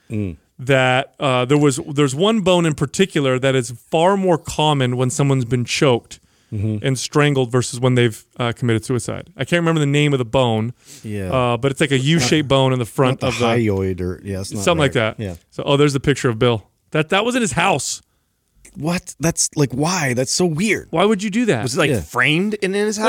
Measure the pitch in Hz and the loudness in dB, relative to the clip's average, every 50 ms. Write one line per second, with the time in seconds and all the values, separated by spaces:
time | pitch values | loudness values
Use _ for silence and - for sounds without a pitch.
0 | _ - 117 107 104 92 80 - _ _ _ - 127 123 139 131 127 127 127 127 | _ -8 -6 -4 -4 -6 -8 -12 _ _ _ -12 -2 0 2 4 4 4 2 0
1 | 135 - _ - - 139 127 127 123 123 147 147 147 147 123 151 - 156 147 143 | -2 -4 _ -4 -2 0 0 0 2 2 2 4 4 4 2 0 -6 -6 -2 0
2 | 147 135 127 143 190 214 233 220 175 185 180 175 170 160 151 - 156 127 - - | 0 0 0 0 0 2 2 2 2 2 2 4 2 0 0 -2 -4 -4 0 0
3 | 196 185 - 160 139 131 127 127 135 135 131 131 123 113 120 - _ - - 160 | 0 0 0 -2 0 0 0 2 0 2 0 0 -2 -2 -8 -16 _ -2 0 2
4 | 165 185 202 196 190 185 170 151 - - - - 151 156 151 139 127 123 123 123 | 4 4 2 2 2 2 0 0 0 -6 -2 0 2 2 2 2 2 0 0 0
5 | 131 127 - - 143 139 139 131 123 113 131 123 120 - - - 165 143 120 113 | -2 -2 0 0 0 2 2 0 0 0 -2 -2 -2 -2 -2 2 2 4 2 2
6 | - - - - _ _ _ _ _ - 113 104 104 110 107 104 107 139 135 120 | 0 -8 -20 -20 _ _ _ _ _ -10 -6 -4 -2 -2 -2 -2 -2 -2 -4 -2
7 | - - - 151 147 147 143 131 131 117 123 127 120 - - 120 127 127 127 123 | -4 -2 0 2 2 2 2 2 0 2 0 0 0 0 -4 -2 0 2 4 4
8 | 120 117 107 - - _ _ - 123 120 110 - - 117 113 110 - - 131 117 | 2 2 0 -4 -16 _ _ -6 -4 -4 -4 -2 -2 0 0 0 0 -2 -4 -4
9 | - - 110 92 - - - - 135 - 175 175 170 165 165 156 147 139 139 147 | -4 -6 -8 -10 -10 -14 -10 -10 -6 -2 0 0 2 2 2 2 2 2 2 2
10 | 147 147 139 131 123 110 123 135 127 120 110 110 110 120 - _ _ - - - | 2 2 2 0 -2 0 2 2 2 2 2 0 -2 -4 -6 _ _ -20 -20 -16
11 | - 110 104 101 95 92 - 131 123 120 120 117 120 139 143 - 165 135 139 127 | -12 -10 -8 -6 -4 -2 -2 0 0 0 -2 0 -2 -2 0 0 0 0 0 0
12 | 131 147 165 165 123 - 165 156 151 123 135 135 131 131 131 127 120 - - - | 2 2 2 2 2 2 0 0 2 2 2 4 4 2 2 0 -2 -4 0 0
13 | 139 127 127 - 135 131 117 117 123 117 113 123 117 107 98 95 95 95 92 87 | 0 2 0 0 -2 -4 -2 0 0 0 2 2 2 0 0 0 0 -2 -2 -4
14 | 90 90 90 - - 101 98 92 98 - - 107 98 185 170 160 147 131 117 123 | -4 -6 -6 -8 -8 -10 -8 -8 -8 -8 -8 -4 0 0 2 2 2 0 0 0
15 | 110 107 120 - 110 95 87 82 _ _ - - - 151 143 139 147 147 135 139 | -2 -2 -4 -6 -8 -8 -10 -12 _ _ -12 -8 -2 0 2 4 4 2 2 0
16 | - 151 135 - - 131 113 110 123 123 117 104 - _ _ _ _ _ - 151 | 0 -2 -2 0 0 -2 0 2 2 0 0 0 -4 _ _ _ _ _ -4 -4
17 | 156 156 196 196 220 247 240 254 233 180 110 - 170 196 175 131 - - - - | -2 0 0 0 0 0 0 0 -2 -2 0 0 0 0 0 0 -2 -6 -10 -10
18 | _ _ _ _ _ _ _ _ _ _ _ _ _ - - - 135 165 175 180 | _ _ _ _ _ _ _ _ _ _ _ _ _ -20 -14 -6 -4 -4 -4 -4
19 | - - - - 135 165 160 - - - - 156 147 120 123 120 151 170 190 180 | -6 -10 -12 -4 -2 -2 0 0 -4 -4 0 0 0 0 0 -2 -2 -2 -2 -2
20 | 147 131 120 117 135 - - - 185 175 156 147 202 220 170 101 - - - 165 | -2 -2 0 -2 -2 -2 0 0 0 0 0 0 0 0 0 -2 -4 -4 -2 0
21 | 190 208 226 185 202 220 180 233 254 208 160 113 104 120 120 180 156 143 139 104 | 2 2 2 0 -2 -4 -2 0 0 2 0 0 0 -4 -2 0 0 0 0 -2
22 | 78 - - 123 123 139 151 165 190 214 208 - - 185 196 202 208 214 214 208 | -2 -4 -2 0 2 2 2 2 0 -2 -4 -4 -4 -4 -2 -2 -2 -2 -2 0
23 | 220 | 0